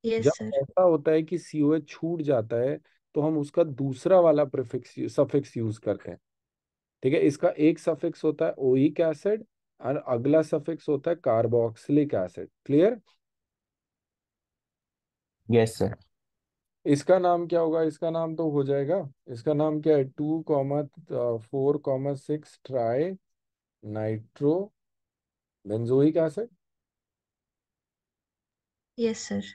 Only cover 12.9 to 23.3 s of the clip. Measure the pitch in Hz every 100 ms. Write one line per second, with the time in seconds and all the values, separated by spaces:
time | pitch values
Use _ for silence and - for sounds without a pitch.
12.9 | 233 _ _ _ _ _ _ _ _ _
13.9 | _ _ _ _ _ _ _ _ _ _
14.9 | _ _ _ _ _ - 117 113 - 95
15.9 | - _ _ _ _ _ _ _ _ 135
16.9 | 143 - 185 180 175 170 170 165 160 160
17.9 | 147 170 165 165 160 160 143 139 139 139
18.9 | 190 143 _ - 120 151 147 151 151 156
19.9 | 151 135 - 151 160 160 147 135 143 143
20.9 | - - 127 120 113 113 139 135 143 143
21.9 | 131 139 139 - 151 - _ - 131 113
22.9 | 123 175 190 _